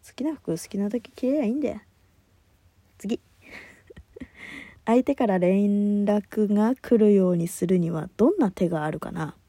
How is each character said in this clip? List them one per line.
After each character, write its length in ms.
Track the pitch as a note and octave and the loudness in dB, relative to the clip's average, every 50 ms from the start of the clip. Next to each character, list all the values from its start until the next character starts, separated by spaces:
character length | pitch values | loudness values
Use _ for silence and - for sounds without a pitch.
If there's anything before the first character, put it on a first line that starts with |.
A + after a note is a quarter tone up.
| _ | _
好 60 | - _ | -20 _
き 100 | - C4 | -6 -6
な 100 | D#4 D#4 | -6 -6
服 180 | - _ - | -6 _ -8
好 60 | E3 | -8
き 200 | E3 - - - | -8 -8 -10 -6
な 120 | G3 G3+ G#3 | -6 -4 -4
だ 100 | A3+ A#3+ | -4 -6
け 120 | - - | -8 -10
着 200 | _ - - B3 | _ -6 -2 -2
れ 80 | C#4 D#4 | 0 0
ば 60 | C#4 | 0
い 40 | G#3 | -2
い 20 | |
ん 80 | A#3+ D4+ | -2 -2
だ 120 | C#4+ - | -4 -6
よ。 100 | - G#3+ _ _ _ _ _ _ _ _ _ _ _ _ _ _ _ _ _ _ _ _ _ _ _ | -6 -10 _ _ _ _ _ _ _ _ _ _ _ _ _ _ _ _ _ _ _ _ _ _ _
次。 220 | _ - G3 A#3 - _ _ _ _ _ - - - - - - _ _ _ - | _ -6 -6 -6 -6 _ _ _ _ _ -20 -20 -20 -20 -20 -20 _ _ _ -20
<laughs> 880 | - - _ _ - - - _ - - - - - - - - _ _ | -20 -20 _ _ -20 -20 -20 _ -20 -20 -18 -18 -18 -20 -20 -20 _ _
相 180 | - A3+ B3+ B3+ | 2 2 4 4
手 100 | - C#4 | 2 0
か 140 | - C4 | 0 0
ら 100 | G#3+ F#3+ | 0 2
連 680 | F#3 F3+ F3+ F#3+ G3+ G3+ G3+ G3+ G#3 G#3 G#3 G#3 G#3 G3+ | 2 4 4 4 4 2 2 2 2 2 0 0 0 2
絡 460 | G3+ G#3 G#3 G3+ _ - A3 G#3+ G3+ | 2 0 0 -2 _ -2 -2 0 2
が 220 | G#3 G#3 G#3+ A3+ C4 | 2 2 2 2 0
来 220 | - - - B3 | -4 0 2 4
る 160 | A3 G#3+ G#3 G#3 | 4 6 6 6
よ 180 | G3 F#3 F3+ | 6 4 2
う 40 | F3+ | 2
に 120 | E3+ E3+ | 0 -2
す 200 | E3+ - - F#3 | -4 -4 -6 -2
る 100 | F3 F#3+ | 0 2
に 140 | F3+ E3+ E3 | 2 2 0
は 180 | E3 D#3+ D#3 F#3 _ | -4 -6 -8 -8 _
ど 180 | - G#3+ C#4+ G#4 | 2 2 2 4
ん 40 | G4 | 2
な 100 | C4 F#3+ | 0 -2
手 200 | - - F#3+ E3 | 0 -2 -2 -2
が 160 | E3+ D#3 D3+ | -2 -4 -4
あ 60 | D#3 | -4
る 80 | D3+ D3+ | -6 -8
か 120 | - - | -10 -10
な？ 240 | - D#3+ D#3 C#3+ - _ _ | -8 -8 -8 -8 -10 _ _